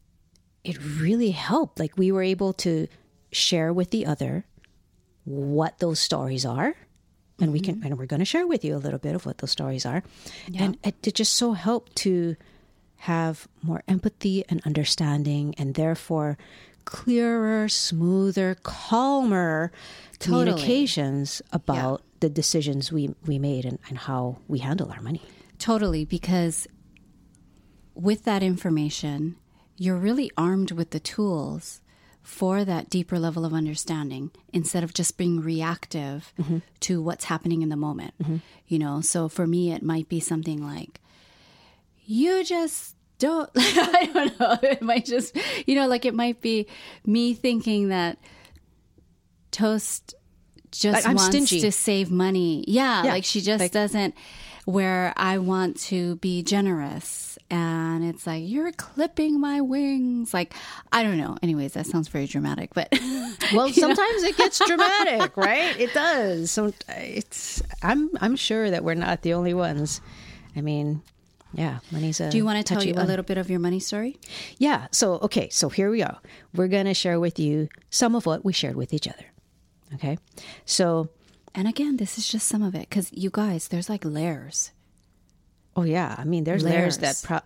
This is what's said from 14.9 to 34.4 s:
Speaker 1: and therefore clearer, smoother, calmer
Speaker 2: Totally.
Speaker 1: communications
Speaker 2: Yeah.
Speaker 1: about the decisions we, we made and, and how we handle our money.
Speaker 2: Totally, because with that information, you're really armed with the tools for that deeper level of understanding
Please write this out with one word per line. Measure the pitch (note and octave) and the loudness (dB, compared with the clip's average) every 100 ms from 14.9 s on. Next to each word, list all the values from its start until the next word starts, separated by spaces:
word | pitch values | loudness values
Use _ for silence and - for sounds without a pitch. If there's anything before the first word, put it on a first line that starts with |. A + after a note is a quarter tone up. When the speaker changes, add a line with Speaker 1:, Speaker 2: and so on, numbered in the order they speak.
| - D#3 D3 D3 D3 D3 - | 0 0 0 0 0 -2 -4
Speaker 1:
and | C#3 | -4
therefore | C3+ D#3+ E3 - D#3+ D3+ D3 - - - - | 0 0 -2 -2 -2 -2 -4 -10 -20 -20 -20
clearer, | - - - A#3+ A#3 A#3 A3 A3 G#3+ | -14 -6 0 2 2 2 0 0 0
smoother, | - - E3 F3 F#3+ G3 F#3+ F#3 F#3 | -2 -2 0 2 4 2 2 0 -2
calmer | - - - A3+ C4+ C#4 B3 F#3+ E3+ D#3 E3+ - - - - - | -8 -10 0 2 4 2 2 2 2 0 -2 -6 -18 -20 -20 -6
Speaker 2:
Totally. | - E3+ E3+ | 2 4 4
Speaker 1:
communications | D#3+ C#3+ C4 C#4 - C#3 C#3 C#3 - | 2 2 2 2 0 -2 -2 -4 -8
Speaker 2:
Yeah. | - E3 | -6 -4
Speaker 1:
about | - C3 B2+ C#3 - _ | -2 0 0 -2 -6 _
the | D#3+ | 0
decisions | D3 D3+ E3 D3 C#3 C3+ | 2 0 2 0 -2 -2
we, | D#3+ C#3+ D3 D#3+ | -2 -2 -4 -2
we | C#3 | 0
made | C#3+ C3 B2+ | 0 -2 -4
and, | B2+ - | -8 -10
and | B2+ | -10
how | - C3 B2 B2+ - | -4 -2 -4 -6 -6
we | C#3 | -4
handle | C3+ E3+ - | -2 -2 -4
our | - | -8
money. | A2 D#3+ - - - - | -8 -8 -10 -20 -20 -6
Speaker 2:
Totally, | - A3 G#3 D#3+ D3+ | 0 2 2 0 -2
because | F3 - F3+ E3+ D#3 - - - _ - _ _ _ _ _ _ _ - | -2 0 2 2 -2 -8 -14 -20 _ -20 _ _ _ _ _ _ _ -20
with | - F#3 G#3+ | -2 0 0
that | - G3 | 0 2
information, | F#3 F3+ F3+ D#3 D3+ - D3+ C#3+ D#3 E3+ _ _ _ - | 2 0 0 0 0 -4 -4 -4 -6 -8 _ _ _ -4
you're | F#3 F3+ | -2 0
really | G3 B3+ C4 - | 0 0 -2 0
armed | E3+ F#3+ F#3 | 2 2 0
with | E3 E3 | -2 -4
the | D#3 | -6
tools | - - G#3 E3 C#3 D#3 - - _ _ _ _ | -6 -4 -2 -2 -4 -8 -12 -18 _ _ _ _
for | - - F#3 F#3+ | -20 -4 0 2
that | G3 E3+ - | 0 -2 -2
deeper | F3+ E3+ F3 | -2 0 -2
level | E3 E3 | 0 -2
of | E3 | -2
understanding | D#3+ D#3 D#3 - D#3+ C#3+ C3+ C#3+ - | 0 -2 -4 -4 -4 -4 -6 -10 -12